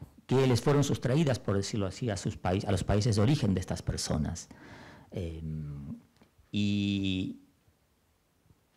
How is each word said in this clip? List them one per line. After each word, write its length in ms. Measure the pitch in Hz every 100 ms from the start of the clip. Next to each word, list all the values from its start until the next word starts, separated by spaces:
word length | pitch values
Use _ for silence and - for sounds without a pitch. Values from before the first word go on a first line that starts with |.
| - - -
que 200 | 131 131
les 140 | 117
fueron 240 | 151 139
sustraídas, 540 | 139 120 117 147 143 117
por 180 | - 98
decirlo 300 | - 107 95
así, 240 | - 120
a 60 | 95
sus 200 | 110 -
país-, 300 | 92 95 104
a 60 |
los 120 | 95
países 320 | - 104 113 107
de 60 |
origen 320 | 107 151 101
de 60 | 92
estas 220 | - -
personas. 680 | - 82 - 78 76 85 - - - - - - -
Em, 840 | 107 85 80 78 78 73 71 71 - - _ _ _ _
y, 880 | 104 101 101 101 101 98 92 - - _ _ _ _ _ _ _ _ _ _ _ _ _